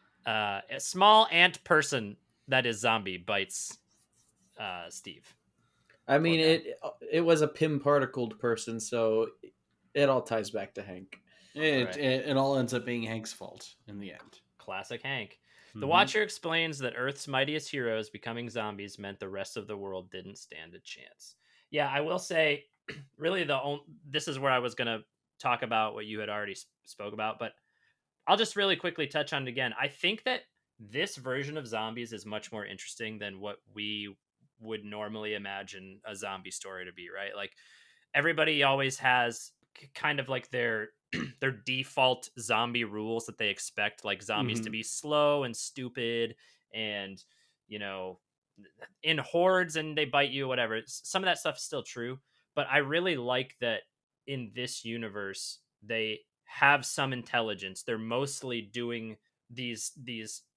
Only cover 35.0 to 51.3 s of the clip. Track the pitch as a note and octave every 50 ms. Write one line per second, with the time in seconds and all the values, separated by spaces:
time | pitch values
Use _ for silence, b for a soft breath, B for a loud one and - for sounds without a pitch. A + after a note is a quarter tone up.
35 | G#2+ G#2 G#2+ G#2+ G#2+ G#2+ G#2+ G#2 G2+ G2 G2 G2 G2+ G2 - F#2+ F#2+ F#2+ F#2+ G2+
36 | - A2 G#2 F#2+ G#2+ G2+ G2 F#2+ F#2 F#2+ - - - G2 F#2+ F#2 F2+ F2+ F2+ F2+
37 | F2 F2 F2+ F#2+ G2+ G2+ G2+ G2+ G2+ F#2+ - b b b b b b b b b
38 | b b b C#3+ C#3+ E3 E3 D3+ D#3 D#3 D#3 D3 C#3 C#3 C3+ C#3 C3+ C3 C3 -
39 | - C3 B2+ B2+ A#2+ A#2+ A#2 - - - - _ _ _ - - - C3+ - -
40 | - D3 D3 C#3 C3 B2+ C3+ B2+ - - - B2+ A#2+ A#2+ A2+ A2 G#2+ - _ _
41 | _ _ - - - C3+ B2 - C3+ C3+ B2+ G#2+ - - C3 C3 C3+ - - -
42 | C3 C3 B2+ B2 - - - B2 A2+ - A#2 G#2+ A#2 A#2+ A#2+ A#2+ A#2 G#2 G2+ G#2+
43 | G#2+ A2 A2+ A2+ A2+ - G#2+ - A2+ G#2 G2 - - - - - G#2 G#2 - -
44 | - G#2+ G2+ F#2 G2+ - A2 G#2 A2+ A#2+ A2 A#2 A2 A2 A2 A2 G#2+ - - -
45 | - D3+ D3+ D3 D3 D3 D3 C#3+ C#3 B2 A2+ - - - - - B2+ B2 - -
46 | A#2+ A#2 A#2 A#2 A#2 A2 A2 b b b b b b b - A2 A2 G#2+ G#2 G2+
47 | G2 G2 G2 F#2 - _ _ _ _ _ _ _ _ - G#2 G#2 G#2 G2+ F#2+ F#2+
48 | F#2 F#2 F2+ - _ _ _ _ _ _ _ - G#2 - _ - - - _ _
49 | - D#3 D#3+ D3+ C3+ - - E3+ F3 F#3 F#3 F#3 F3+ E3+ D3+ D#3+ D#3 D#3 D3+ D3+
50 | D3+ C3+ B2+ C#3+ C#3+ C3+ B2 C3+ C#3 C3 B2+ B2 A#2+ A2 A2 A2+ A2 - - -
51 | - - - F#3+ F#3+ F#3